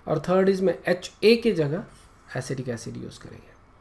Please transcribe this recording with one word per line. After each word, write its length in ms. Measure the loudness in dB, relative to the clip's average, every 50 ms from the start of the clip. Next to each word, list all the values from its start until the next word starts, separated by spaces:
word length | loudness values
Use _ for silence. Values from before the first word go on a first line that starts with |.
| -4
और 120 | -2 -2 -2 0 2
थर्ड 200 | 2 4 4 4
इसमें 240 | 4 4 2 0 0
एचए 640 | 0 -2 -2 -2 -2 -4 -10 -6 _ 4 4 4
की 160 | 6 4 0
जगह 340 | 2 2 0 0 -2 -4 -6 -10 -18 -20 -20 -20 -20 -20 _ -10 -8
एसिटिक 320 | -8 -6 -6 -6 -6 -6 -8
एसिड 280 | -8 -8 -10 -12 -12
यूज़ 220 | -12 -12 -14 -16 -16
करेंगे, 320 | -20 -20 -20 -20 -20 -20 -20 -20 _ _ _ -20